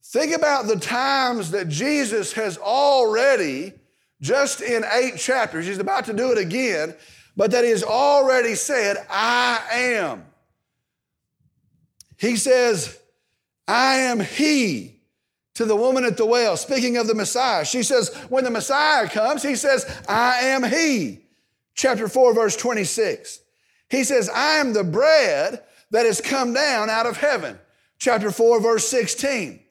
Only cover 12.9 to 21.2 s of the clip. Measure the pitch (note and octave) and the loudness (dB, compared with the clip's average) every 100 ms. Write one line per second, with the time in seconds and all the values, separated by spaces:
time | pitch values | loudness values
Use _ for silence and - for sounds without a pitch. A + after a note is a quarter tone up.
12.9 | - _ _ _ _ _ _ - A3 C4 | -14 _ _ _ _ _ _ -2 2 2
13.9 | C4 C4 A#3+ F3+ - D4+ D4 A3 B2+ F#2 | 2 0 -2 -4 -2 0 2 0 -4 -10
14.9 | _ _ _ _ _ _ - A3+ G#3 B3 | _ _ _ _ _ _ -6 0 2 2
15.9 | C4 B3 G3 A3 A#3+ A3+ F3 - C4+ B3 | 2 0 0 2 2 2 -2 -2 -2 0
16.9 | A#3+ A3+ A3 G3 B3 C4 G3 D3 B3+ A3+ | 0 0 -2 -2 -2 0 0 -2 -2 0
17.9 | C4 G#3 - - B3+ B3+ A3+ - C#4 D4+ | 0 -2 -8 -4 -2 -2 -4 -2 0 2
18.9 | D4 G3+ G#3+ A3 D4 C#4 C4 C#4+ B3+ - | 2 0 -2 -2 -2 -4 -2 0 0 -2
19.9 | - - G#3 B3 B3 C4 C4+ B3 D4 D#4+ | -12 -4 0 2 0 0 0 0 0 0
20.9 | B3+ C#3 F#2+ | 0 -4 -8